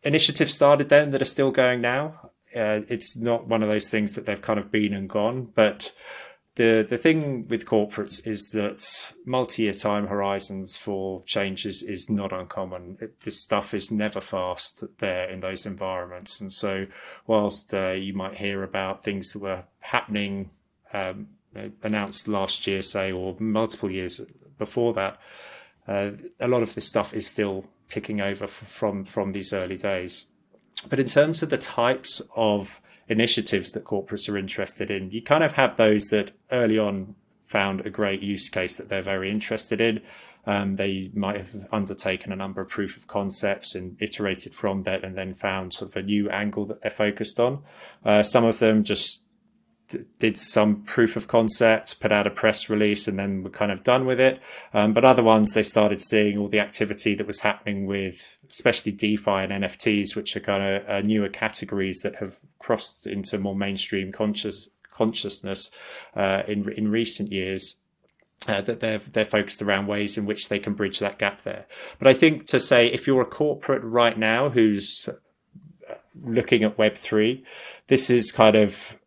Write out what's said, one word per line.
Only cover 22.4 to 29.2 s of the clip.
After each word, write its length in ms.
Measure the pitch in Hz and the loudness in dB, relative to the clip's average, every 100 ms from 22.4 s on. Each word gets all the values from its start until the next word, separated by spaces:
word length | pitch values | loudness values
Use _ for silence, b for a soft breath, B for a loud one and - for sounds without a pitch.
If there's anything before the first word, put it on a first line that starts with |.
| 95 - - | -2 -2 -2
year, 160 | 98 | -2
say, 300 | 95 101 95 | -2 -2 -2
or 240 | 92 92 90 | -4 -6 -4
multiple 520 | 110 107 110 - 101 | -2 0 -2 -4 -4
years 300 | 92 90 - - - _ _ | -4 -4 -6 -8 -20 _ _
before 360 | 107 - 117 | -6 0 0
that, 260 | 107 98 - B B B B B B - | 0 -4 -6 B B B B B B -6
uh, 240 | 98 101 101 - _ | -4 -4 -8 -18 _
a 80 | 123 | 0
lot 160 | 123 | 0
of 100 | 110 | 0
this 140 | - - | -4 -2
stuff 260 | 113 101 | -2 -2
is 140 | 110 - | -4 -6
still 380 | - 101 95 - _ _ | -2 -2 -4 -10 _ _
ticking 300 | - 101 104 | -10 -6 -4
over 260 | 98 98 101 | -4 -4 -10
f-, 40 | |
from, 560 | - 104 - 107 101 95 | -12 -18 -4 -4 -4 -6
from 260 | - | -4